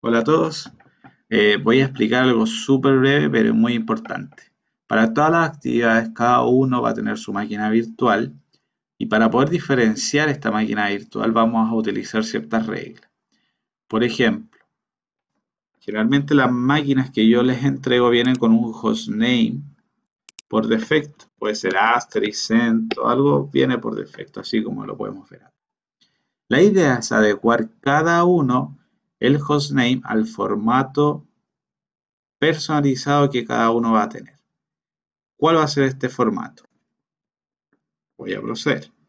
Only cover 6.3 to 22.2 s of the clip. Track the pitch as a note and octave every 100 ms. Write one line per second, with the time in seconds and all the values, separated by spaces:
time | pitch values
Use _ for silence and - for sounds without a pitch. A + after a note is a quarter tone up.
6.3 | B2 A#2+ B2+ C3+ B2+ A#2 A2 G#2+ G#2 -
7.3 | G2+ G#2 G#2 G#2+ A2+ A2+ - B2 G2+ B2+
8.3 | - _ _ _ _ _ _ A2+ A2 A2+
9.3 | A2+ C#3+ E3+ - C3+ A2+ G#2+ - C#3+ D3+
10.3 | C#3 A2+ G#2+ A2 G#2+ G#2 G2+ - A2 A2
11.3 | A#2 A2+ A#2 A2+ A2+ A2 G#2 G2 A2 A2
12.3 | A#2+ A2+ A2+ A2 - - - _ _ _
13.3 | _ _ _ _ _ _ A2 A#2+ A2+ A#2+
14.3 | F#2+ - _ _ _ _ _ _ _ _
15.3 | _ _ _ _ _ - G#2+ A2 C#3 C#3+
16.3 | D3 B2+ B2 B2 D3 C#3+ C3 C3 - A2
17.3 | A#2+ B2+ B2 C#3 C3+ - B2 B2 A#2+ B2
18.3 | B2+ A#2 A2+ A2+ - A2 A2 - G#2+ A#2+
19.3 | B2 A2+ C#3 - _ _ _ _ _ -
20.3 | - _ A2 A2 A2+ - D3+ D3 - -
21.3 | _ G#2+ G#2+ F#2+ F#2 G#2+ B2 - A2